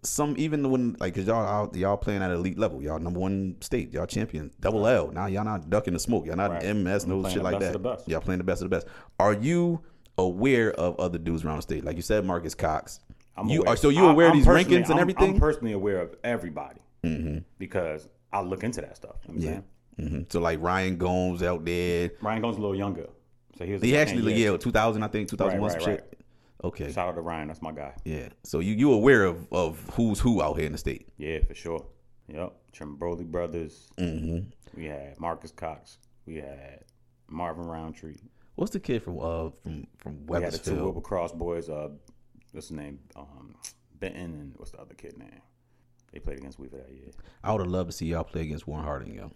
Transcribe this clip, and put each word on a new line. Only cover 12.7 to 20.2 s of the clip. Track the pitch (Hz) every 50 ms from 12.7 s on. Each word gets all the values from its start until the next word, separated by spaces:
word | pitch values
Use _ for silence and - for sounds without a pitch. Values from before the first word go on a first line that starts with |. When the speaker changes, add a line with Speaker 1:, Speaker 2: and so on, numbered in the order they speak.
| 78 76 - - - - _ _ - _ - _ _
Speaker 2:
I'm | - - 220
Speaker 1:
You | 151 160
Speaker 2:
aware. | - - 117
Speaker 1:
are, |
so | - - 143
you | 139 165 190
Speaker 2:
I, | 170
Speaker 1:
aware | 151 151 170 165
of | 160
Speaker 2:
I'm | 147
Speaker 1:
these | 131
Speaker 2:
personally, | 123 175 160 180 - - 180
Speaker 1:
rankings | 175
and | - 156
Speaker 2:
I'm, | -
Speaker 1:
everything? | 175 180 190 - 190 190 190
Speaker 2:
I'm | 202
personally | 131 156 151 151 123 113 107
aware | 98 92 104 98 90
of | 87 82 - - -
everybody | 117 120 113 104 90 73 73 71 67 - - _ _ _ _ -
Speaker 1:
Mm-hmm. | 85 78 76 80 76 76 80 82 _ - _
Speaker 2:
because | 98 90 - 95 87 80 78 78 78 - _ _ _ _
I | - 101
look | 95 90 95 92 -
into | 113 123 -
that | 76 - - -
stuff. | - - - - - -
You | 85
know |
what |
I'm | 82
Speaker 1:
Yeah. | 82 78
Speaker 2:
saying? | 87 98 95 - - _ _ _ - - 78 76 76
Speaker 1:
Mm-hmm. | 69